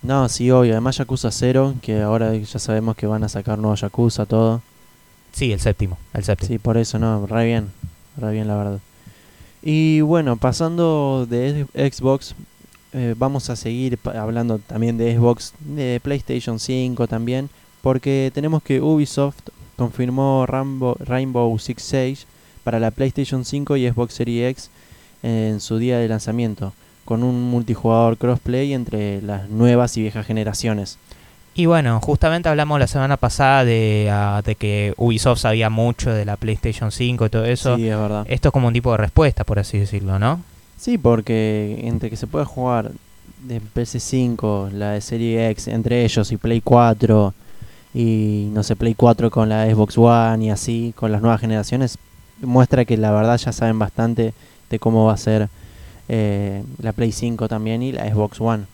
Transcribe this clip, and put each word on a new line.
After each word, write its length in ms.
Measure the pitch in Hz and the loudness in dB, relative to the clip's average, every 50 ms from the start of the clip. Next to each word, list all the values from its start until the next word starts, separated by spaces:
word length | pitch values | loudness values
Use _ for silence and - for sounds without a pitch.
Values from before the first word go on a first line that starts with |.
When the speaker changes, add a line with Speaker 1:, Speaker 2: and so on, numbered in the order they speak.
| - | -2
Speaker 1:
No, 280 | 123 135 139 131 117 | 0 0 2 2 0
sí, 200 | - - 123 123 | 0 0 2 4
obvio. 220 | 127 127 123 117 110 | 6 6 6 6 4
Además, 240 | 110 117 131 127 | 2 0 -2 -2
Yakuza 340 | - 139 117 131 123 - 117 | -2 -4 -4 -4 -2 -2 -4
cero, 440 | 107 - - 123 127 131 135 139 135 123 - | -2 0 0 2 2 2 2 2 -2 -6 -4
que 180 | - 107 107 | -2 -2 0
ahora 340 | 107 104 110 113 113 113 110 | 0 0 0 0 2 0 0
ya 240 | 110 107 - - 117 | -2 -4 -6 -8 -8
sabemos 380 | - - 110 110 110 113 113 | -4 -2 -2 -2 0 -2 -4
que 100 | - - | -2 -2
van 160 | 104 107 110 110 | -2 -2 -2 -2
a 60 | 107 | -4
sacar 300 | - - 101 - 107 107 | -4 -6 -4 -4 -4 0
nuevo 160 | 107 107 104 | 0 0 0
Yakuza, 500 | 101 - 101 - - 117 117 - - 110 | 0 -2 -6 -2 2 2 2 2 0 -2
todo. 380 | 101 117 110 113 113 113 117 - _ _ _ - _ _ _ _ _ _ _ _ _ - | 0 2 2 2 2 2 -2 -6 _ _ _ -20 _ _ _ _ _ _ _ _ _ -8
Speaker 2:
Sí, 180 | - 143 123 107 | -4 -2 -2 -2
el 80 | 92 | 0
séptimo, 380 | - - 101 - 113 95 90 - - - - | 0 0 0 0 -2 -4 -4 -10 -14 -10 -8
el 100 | 113 98 | -6 -2
séptimo. 240 | - 104 - - - | -2 -2 -2 -2 -4
Speaker 1:
Sí, 100 | 117 110 | -4 -2
por 200 | - 120 113 117 | -2 0 2 2
eso, 200 | 113 - - 110 | 0 0 -2 -2
no, 280 | 113 113 110 104 101 | -2 0 0 -2 -4
re 180 | 98 107 113 117 | -2 -2 0 0
bien, 220 | 117 117 113 107 98 95 - - - - _ - - _ | 0 0 -2 -2 -4 -10 -12 -14 -14 -14 _ -20 -18 _
re 160 | 143 117 107 107 | -8 -6 -4 -4
bien, 160 | 110 107 107 | -4 -2 -2
la 80 | 104 | -2
verdad. 220 | 104 101 101 101 98 - _ _ _ - - - _ _ - - _ - - _ _ - | -2 -2 -4 -6 -8 -10 _ _ _ -20 -20 -20 _ _ -20 -20 _ -20 -20 _ _ -4
Y 380 | 156 151 156 156 156 156 156 | -2 0 2 4 4 4 4
bueno, 360 | 151 151 165 170 156 135 117 110 | 4 4 2 2 2 2 0 0
pasando 880 | - 127 123 - 165 160 170 170 170 165 160 151 143 139 135 131 127 117 | 0 0 0 0 -2 -2 0 0 0 2 2 2 0 0 0 -2 -2 -2
de 380 | 120 120 123 139 147 147 143 131 _ | -2 -2 -2 -2 -2 -4 -6 -6 _
X-, 240 | 135 139 139 - - | -2 -2 -2 -2 -2
Xbox, 360 | 131 131 135 139 - - - - - _ _ _ - - _ - _ _ - | 0 0 0 0 -2 -10 -18 -18 -20 _ _ _ -20 -20 _ -20 _ _ -8
eh, 200 | 127 127 117 113 110 | -4 -4 -4 -2 -2
vamos 320 | 131 135 139 139 - - | -2 -2 -2 -2 -4 -4
a 60 | 120 | -8
seguir 420 | 113 - 113 113 120 131 131 120 117 | -8 -6 -6 -6 -4 -2 -4 -4 -4
pa-, 200 | _ 127 110 113 | _ -8 -8 -6
hablando 400 | 107 110 113 117 117 120 110 107 | -6 -4 -4 -2 -2 -2 -2 -4
también 360 | 104 _ - 110 113 117 117 | -6 _ -4 -2 -2 -2 0
de 180 | 113 113 117 117 | 0 0 0 2
Xbox, 380 | 117 120 120 120 117 - - - - | 4 4 4 2 2 -4 -18 -18 -18
de 400 | 151 147 143 151 139 127 123 120 - | -14 -10 -8 -6 -4 -4 -4 -4 -4
PlayStation 560 | 143 139 139 - - 127 123 - - 117 110 | -4 -4 -4 -4 -4 -6 -6 -4 -6 -6 -6
cinco 480 | - - 131 127 127 127 123 117 117 | -6 -4 -4 -2 -2 -4 -2 -2 -2
también, 440 | 117 - 113 117 117 123 131 139 139 - _ _ - _ _ - | -2 -2 -4 -4 -4 -4 -4 -6 -8 -12 _ _ -20 _ _ 0
porque 480 | 143 131 131 - 139 135 135 135 135 127 | 0 0 0 0 0 0 0 0 -2 -2
tenemos 300 | - 143 156 160 156 - | -2 -2 0 0 -2 0
que 180 | - 139 131 | 0 0 0
Ubisoft 720 | 135 151 156 151 151 135 - - 139 139 139 - - - - - - - _ | 2 2 4 2 2 0 0 -2 -2 -2 -2 -8 -18 -20 -20 -20 -20 -20 _
confirmó 680 | - 123 120 - - 123 123 127 131 135 135 135 135 127 | -4 -4 -4 -2 -2 -4 -2 0 0 2 2 2 2 2
Rambo-, 500 | 127 127 131 135 139 135 131 131 123 120 - | 0 -2 -4 -4 -4 -4 -4 -2 -2 -2 -4
Rainbow 600 | - - 123 127 131 131 127 123 120 117 113 110 | -4 -4 -2 -2 -2 -2 0 0 0 2 0 -2
Six 240 | - - 120 - - | -4 -6 -10 -10 -8
Siege 420 | - - 135 131 127 135 - - - _ _ _ - _ - - | -4 -2 -2 -2 -2 -4 -8 -12 -20 _ _ _ -20 _ -8 -6
para 160 | 123 113 113 | -4 -2 0
la 100 | 113 110 | 0 -2
PlayStation 540 | 113 - 135 135 - - 139 - 139 131 123 | 0 0 -2 -2 0 -2 -4 -2 -4 -6 -4
cinco 320 | - - 143 143 139 147 | -4 -6 -6 -2 -2 0
y 100 | 139 123 | 0 0
Xbox 280 | 123 117 117 120 117 - | 0 0 0 -2 -4 -4
Series 360 | - 120 117 117 117 120 127 131 | -6 -4 -4 -2 -2 -2 -2 -4
X 180 | - - - _ _ - _ - - - _ - _ - | -6 -12 -20 _ _ -20 _ -20 -20 -20 _ -20 _ -4
en 380 | 117 113 110 110 110 107 104 | -2 -2 0 0 -2 -2 -4
su 160 | - - 113 113 | -4 -4 -4 -2
día 200 | 117 123 123 120 | 0 0 0 0
de 100 | 117 113 | 0 0
lanzamiento, 640 | 110 107 - - 110 120 120 113 104 - - 95 - _ _ _ _ _ _ | -2 -4 -4 -4 -4 -2 -2 -4 -4 -6 -8 -10 -10 _ _ _ _ _ _
con 160 | - 113 113 120 | -4 -2 0 0
un 200 | 127 123 123 123 123 | 0 0 0 -2 0
multijugador 680 | 123 120 117 110 117 - - 117 113 113 117 113 113 - | 0 -2 0 -2 -4 -2 2 2 4 4 4 4 2 2
crossplay 540 | - 123 123 123 _ - 123 127 139 143 139 | 0 0 0 0 _ -2 -2 -2 0 -2 -2
entre 480 | 127 120 - - 107 104 104 101 98 101 | -4 -4 -4 -4 -4 -2 -2 -4 -4 -6
las 260 | 101 104 98 101 98 | -6 -6 -6 -6 -6
nuevas 480 | 107 110 117 120 123 123 123 120 - | 0 2 4 4 6 4 2 2 -2
y 60 | 117 110 | -4 -4
viejas 240 | 107 104 110 101 | -4 -4 -6 -6
generaciones. 720 | - 113 110 107 107 101 - - 117 110 104 101 - - - _ _ - - - - - - - - _ | -4 -4 -4 -2 -4 -4 -4 -2 -2 -2 -2 -4 -8 -12 -20 _ _ -20 -20 -20 -20 -20 -20 -20 -12 _
Speaker 2:
Y 100 | - 175 | 0 2
bueno, 320 | 165 170 165 143 123 113 110 | 4 4 4 4 2 0 0
justamente 480 | - - 151 - - 160 160 170 175 165 | 0 0 0 2 2 2 2 2 0 0
hablamos 300 | 151 147 151 151 151 143 | 2 2 2 0 2 2
la 80 | 131 | 2
semana 300 | - - 143 131 135 143 | 2 2 0 0 0 0
pasada 480 | 131 - 120 - - 143 131 139 139 131 | 0 0 -2 0 2 4 4 6 6 4
de, 440 | 120 117 113 113 110 107 104 104 104 101 | 4 4 4 2 2 2 2 2 2 2
ah, 300 | 101 101 101 101 104 101 | 2 0 0 0 -2 -2
de 100 | 110 107 | -2 -4
que 380 | - - 104 104 104 101 104 - - | -2 -2 -2 0 0 0 -2 -2 0
Ubisoft 420 | 117 120 113 110 - 135 120 113 | 2 2 2 2 2 2 2 2
sabía 300 | - 113 110 113 113 110 | 2 0 2 2 2 0
mucho 400 | 110 110 113 120 117 - - 127 113 | 0 2 0 0 0 0 -2 -2 0
de 120 | 107 104 | 0 -2
la 100 | 104 104 | -2 -4
PlayStation 560 | - - 110 110 - - 120 107 - 117 107 101 | -4 -2 -4 -4 -2 -2 -4 -4 -2 -4 -4 -2
cinco 340 | - 127 123 123 117 113 | -2 -2 -2 0 0 0
y 40 | 107 | 0
todo 140 | - 113 113 | 2 0 0
eso. 300 | 117 123 120 - 131 123 | 2 0 0 2 0 2
Speaker 1:
Sí, 120 | 117 113 110 | 2 2 0
es 80 | 107 107 | 0 0
verdad. 280 | 107 104 104 104 107 110 | 0 -2 -2 -4 -2 -2
Speaker 2:
Esto 200 | 123 127 - 147 | -2 2 2 4
es 40 | - | 4
como 160 | 135 123 120 | 4 2 2
un 60 | 117 | 2
tipo 180 | 120 120 127 117 | 2 2 2 2
de 60 | 104 | 2
respuesta, 460 | 107 92 - - 160 143 - - - | 0 2 4 4 4 4 4 0 -2
por 140 | - 110 101 | -2 0 -2
así 200 | 98 - - 101 | -2 -2 0 -2
decirlo, 400 | 101 98 - 101 95 95 95 98 | -2 0 -2 -4 -2 -2 0 0
¿no? 240 | 104 117 151 180 175 - - - - _ - | 2 0 0 -2 -6 -14 -20 -20 -20 _ -20
Speaker 1:
Sí, 220 | - - - 240 208 | -10 -4 -2 -2 2
porque 840 | 135 120 120 113 104 - 117 110 110 110 107 107 104 104 104 113 117 | 4 4 4 4 2 0 0 0 0 0 0 -2 -2 -4 -6 -6 -4
entre 260 | 117 113 - - 113 | -4 -4 -4 -4 -6
que 60 | 107 | -6
se 100 | - - | -8 -8
puede 180 | 110 151 151 147 | -6 -4 -4 -4
jugar 480 | - - - 127 127 123 117 107 107 - - _ _ - - - - - - 131 | -4 -4 -4 -2 0 0 0 -2 -4 -10 -14 _ _ -20 -20 -20 -20 -20 -20 -12
de 180 | 127 120 113 | -10 -10 -8
P 220 | 107 107 - - 120 | -10 -6 -4 -4 -4
S 160 | - - 123 | -4 -6 -8
cinco, 680 | - - - 131 127 123 120 110 - 107 104 101 98 98 98 | -6 -2 0 0 2 2 0 -2 -2 -2 0 -2 -2 -4 -6
la 180 | 101 104 104 | -4 -4 -4
de 100 | 104 104 | -4 -4
Serie 480 | 101 - 117 113 113 117 113 113 113 113 | -6 -6 -4 -4 -2 0 0 0 0 0
X, 180 | 107 - - - | 0 -2 -6 -4
entre 360 | 107 113 110 120 120 120 120 | -4 -2 0 0 2 2 2
ellos, 260 | 110 - 113 107 - | 2 2 0 0 0
y 60 | 117 | -2
Play 240 | 101 - 113 117 113 | -4 -2 0 0 0
cuatro, 760 | - - 120 120 120 117 113 104 - 110 110 107 104 98 98 - - - - - - - - - - _ - | 4 6 6 6 8 6 4 2 4 4 6 6 4 2 0 -6 -16 -18 -16 -16 -16 -16 -18 -20 -20 _ -4
y 560 | 123 117 113 113 110 107 107 104 104 104 104 104 | -2 0 2 2 2 0 0 0 -2 -2 -2 -2
no 100 | 107 101 | -2 0
sé, 140 | - 113 | 0 -2
Play 180 | 101 117 113 110 | 0 0 0 2
cuatro 380 | - 120 120 113 - 120 113 - | 4 6 4 6 4 2 0 2
con 160 | - 110 110 | 2 2 2
la 180 | 110 107 110 | 2 2 2
Xbox 320 | 110 110 107 107 101 - - | 4 4 4 4 2 4 4
One 460 | 117 117 117 117 113 113 113 110 110 | 6 6 6 6 4 2 2 0 0
y 60 | 110 | 0
así, 440 | 104 95 - - 117 117 117 117 110 | -2 -2 -2 -4 -4 -2 -4 -6 -6
con 160 | - - 110 | -4 -2 0
las 100 | 107 104 | 0 2
nuevas 200 | 104 117 117 104 | 4 2 2 2
generaciones, 580 | 117 110 110 107 101 - - 127 135 120 - - - _ - - - _ _ - | 0 0 -2 -2 -2 -2 -2 -2 -2 -2 -4 -8 -20 _ -20 -20 -20 _ _ -10
muestra 440 | - 127 123 127 131 - - 131 120 | -6 2 4 6 6 6 6 2 2
que 120 | - 120 | 2 2
la 140 | 110 110 110 | 2 2 2
verdad 260 | 104 107 107 113 120 | 4 4 4 4 2
ya 140 | 120 - - | 2 0 -4
saben 300 | - - 120 113 113 110 | -4 -2 0 0 0 0
bastante 520 | 110 101 - - 117 117 117 113 117 110 110 _ - - _ - - - | -2 -2 -2 -2 0 0 0 0 -2 -2 -4 _ -20 -20 _ -20 -10 -6
de 80 | 120 110 | -6 -2
cómo 280 | - 120 113 113 110 | 0 2 4 6 6
va 80 | 110 110 | 4 4
a 20 | |
ser, 320 | 98 - - 110 110 107 101 - - - - - - - - - - - - | 2 0 0 2 2 0 -2 -6 -12 -20 -20 -20 -20 -20 -20 -20 -20 -10 -4
eh, 540 | 117 113 107 104 101 101 101 101 98 98 101 - 127 - | -2 -2 0 0 0 -2 -2 -4 -6 -8 -10 -12 -12 -8
la 120 | - 110 107 | -8 -6 -4
Play 180 | - 120 113 | -2 -2 -2
cinco 380 | 110 - - 120 117 110 113 110 | -2 -2 -4 -4 -4 -2 -4 -4
también 340 | 117 110 107 110 113 113 123 | -4 -4 -4 -4 -4 -4 -4
y 80 | 131 | -4
la 180 | 123 - - 107 | -6 -4 -4 -2
Xbox 320 | 107 104 104 101 - - | 0 0 0 -2 -4 -4
One. 240 | 110 117 117 107 101 95 | -2 -2 -2 -2 -4 -10